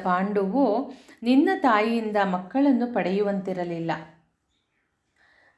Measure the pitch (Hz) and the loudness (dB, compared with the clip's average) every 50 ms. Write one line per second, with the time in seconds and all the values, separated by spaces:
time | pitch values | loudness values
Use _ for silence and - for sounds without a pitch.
0 | - 190 180 180 190 202 208 202 196 190 202 262 285 226 202 233 277 - - - | 0 -2 0 0 0 -2 -2 -2 -2 0 0 2 2 2 2 0 -4 -6 -10 -18
1 | - - - _ - 233 254 269 320 381 381 381 381 269 226 208 214 226 233 233 | -20 -20 -20 _ -2 2 4 4 4 4 2 2 2 4 4 4 2 2 0 -2
2 | 220 214 208 214 196 190 185 180 185 - - 269 285 285 262 233 240 240 - 208 | -2 -2 0 0 0 0 0 -4 -6 -4 -2 2 2 4 2 2 0 -2 -2 -2
3 | 180 175 190 196 208 202 196 196 190 190 185 180 175 175 170 165 165 160 156 - | -2 0 0 0 0 0 -2 -4 -4 -6 -6 -4 -4 -6 -6 -6 -4 -4 -6 -6
4 | - - - _ _ _ _ _ _ _ _ _ _ _ _ _ _ _ _ _ | -8 -14 -20 _ _ _ _ _ _ _ _ _ _ _ _ _ _ _ _ _
5 | _ _ _ _ _ _ _ _ _ _ _ | _ _ _ _ _ _ _ _ _ _ _